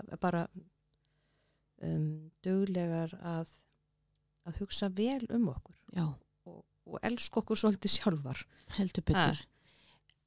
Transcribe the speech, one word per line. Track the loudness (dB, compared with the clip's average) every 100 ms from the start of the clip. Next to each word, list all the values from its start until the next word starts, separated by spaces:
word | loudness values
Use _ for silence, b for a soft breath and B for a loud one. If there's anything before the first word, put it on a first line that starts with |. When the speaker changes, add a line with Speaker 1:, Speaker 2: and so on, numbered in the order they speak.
| -10 -2
Speaker 1:
bara, | 0 0 -2 -8 -20 _ _ _ _ _ _ _ _ _ _ -8
um, | -4 -2 -2 -4 -12 _
duglegar | -2 0 2 0 0 -2 -4 -6
að, | -6 -4 -6 -12 _ _ _ _ _ _ _ _ -10
að | -8
hugsa | -4 0 0
vel | 2 0 0 0
um | 2 2
okkur. | 0 -10 -20 -8
Speaker 2:
Já. | -2 -2 -2 _ _
Speaker 1:
Og, | -20 -20 -20 _
og | -12 -4
elska | -2 -2 0 0
okkur | 0 4
svolítið | 4 4 4 4
sjálfar. | 4 2 -2 -8 -10 b b
Speaker 2:
Heldur | -2 0 0 2
betur. | 6 6 2
Speaker 1:
Ha. | -6 b b b b b b _